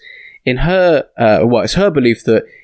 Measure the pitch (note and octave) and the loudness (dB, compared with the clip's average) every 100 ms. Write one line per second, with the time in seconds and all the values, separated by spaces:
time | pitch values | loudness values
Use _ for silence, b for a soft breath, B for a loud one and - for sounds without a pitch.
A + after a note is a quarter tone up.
0 | B B B B - B2+ D3+ F#3 F3+ D#3 | B B B B -6 -4 -2 0 2 0
1 | - - A2+ G#2 A2 A#2+ F#2 - G3+ D#3 | -2 -2 0 2 2 0 -2 -2 -2 0
2 | B2 A2+ - A2 B B | 0 -2 -2 -2 B B